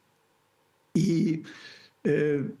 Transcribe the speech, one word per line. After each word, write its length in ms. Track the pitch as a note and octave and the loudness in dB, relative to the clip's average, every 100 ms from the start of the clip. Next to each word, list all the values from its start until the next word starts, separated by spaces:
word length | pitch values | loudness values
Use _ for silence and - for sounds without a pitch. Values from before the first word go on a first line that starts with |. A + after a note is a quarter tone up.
| _ _ _ _ _ _ _ _ _ - | _ _ _ _ _ _ _ _ _ 0
І, 440 | G3 E3 E3 D#3+ - - - - - _ - | 2 2 2 0 -6 -16 -20 -20 -20 _ 0
е, 360 | D3 D3+ C#3+ C3 - | 2 2 0 -4 -8